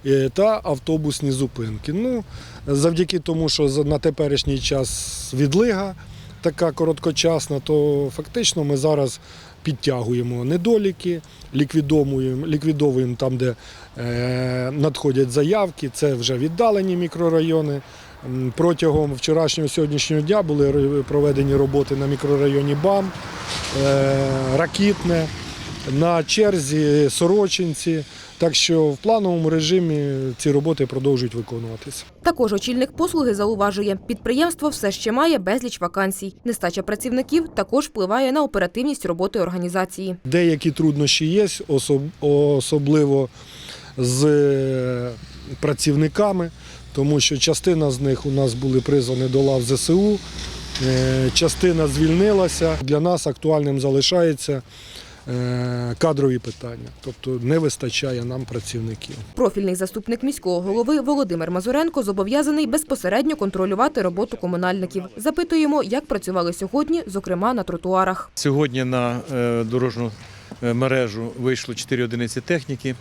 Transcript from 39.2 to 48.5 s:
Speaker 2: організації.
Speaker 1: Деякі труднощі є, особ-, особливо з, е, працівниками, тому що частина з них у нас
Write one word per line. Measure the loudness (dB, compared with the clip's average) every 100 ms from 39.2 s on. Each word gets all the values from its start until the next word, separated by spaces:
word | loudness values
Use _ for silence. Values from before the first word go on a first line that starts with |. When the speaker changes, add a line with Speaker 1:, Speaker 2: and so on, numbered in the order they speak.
| -2 0
Speaker 2:
організації. | -2 -2 -2 -2 -4 -4 -8 -8
Speaker 1:
Деякі | -2 2 4 2 0
труднощі | 2 2 2 2 2 2
є, | 2 2 -2 -2
особ-, | 0 2 0 0 -2
особливо | 2 4 4 2 2 0 4 4 4 2 0 -6 -20 -20 -18 -18 -14 -4
з, | -2 2
е, | 4 4 4 2 0 -2 -2 -4 -6 -10 -16 -18 -14 -4
працівниками, | -2 0 0 2 2 2 0 0 -4 -8 -20 -20 -8
тому | -2 2 2
що | 2 0
частина | 0 2 2 2 2
з | 0
них | 0 0 0
у |
нас | 0 0